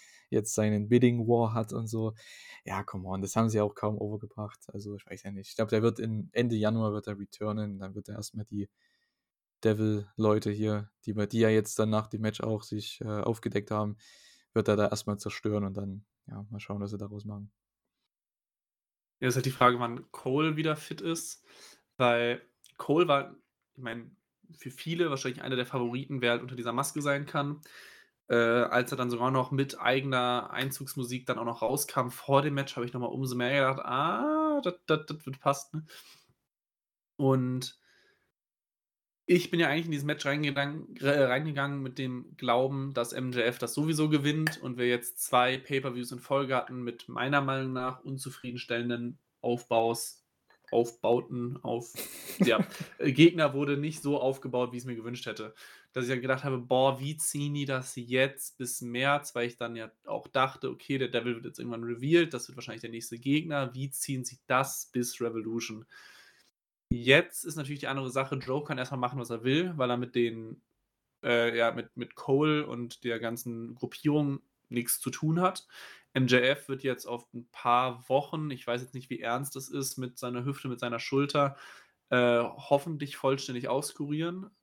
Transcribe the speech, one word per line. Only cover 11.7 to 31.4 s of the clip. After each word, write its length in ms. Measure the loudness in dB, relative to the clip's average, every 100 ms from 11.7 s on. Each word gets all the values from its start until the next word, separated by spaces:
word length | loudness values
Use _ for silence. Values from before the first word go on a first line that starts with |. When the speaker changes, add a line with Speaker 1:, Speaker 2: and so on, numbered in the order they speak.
| 0
Speaker 1:
dann 100 | 2
nach 160 | 2 0
dem 140 | -4
Match 180 | -4 -2
auch 220 | -2 -4
sich, 380 | -4 -8 -8 -8
äh, 80 | -6
aufgedeckt 640 | -2 -2 -2 -2 -2 -2
haben, 240 | -2 -2 -4 -14 -20 -20 _ _
wird 140 | 0 2
er 80 | 4
da 120 | 4
erstmal 300 | 0 -4 -4
zerstören 460 | -6 -4 -2 0
und 120 | -2 -4
dann, 300 | -8 -10 -14 _ -16
ja, 200 | -14 -12
mal 100 | -12
schauen, 200 | -8 -6
was 100 | -6
sie 60 | -6
daraus 260 | -8 -10
machen. 280 | -10 -10 -12 _ _ _ _ _ _ _ _ _ _ _ _ _ _ _ _ _
Speaker 2:
Ja, 60 | 0
ist 80 |
halt 120 | 2 0
die 40 |
Frage, 300 | 6 6 6
wann 320 | -2 -4 -12
Cole 440 | -8 -2 2 2 0
wieder 200 | 0 -2
fit 240 | -6 -8
ist, 440 | -4 -4 -6 -14 _ -20 -20 -20 _ _
weil 440 | 2 4 2 -2 -8 _ _ _
Cole 320 | 0 4 6
war, 260 | 4 2 -12 _ _ _
ich 80 | -14
mein, 340 | -10 -10 -12 _ _ _ _
für 180 | -16 -16
viele 400 | -12 -8 0 0
wahrscheinlich 320 | 0 -4 -6
einer 140 | -4 -2
der 100 | -2
Favoriten, 560 | -2 -2 -4 -6 0
wer 80 | 2
halt 120 | 2
unter 120 | -2
dieser 180 | -8 -4
Maske 300 | -2 -2 -2
sein 240 | 0 -2 -2
kann. 340 | -2 -2 -4 -12 -20 -20 -20 _ _ _
Äh, 80 | 4
als 560 | 6 4 4 2 0
er 40 | -2
dann 140 | -2
sogar 220 | 0 2
noch 180 | 2 0
mit 300 | 0 -2 0
eigener 720 | 2 2 2 0 2 0 -2
Einzugsmusik 760 | -4 -4 -6 -10 -8 -6 -6 -4
dann 120 |
auch 60 | -4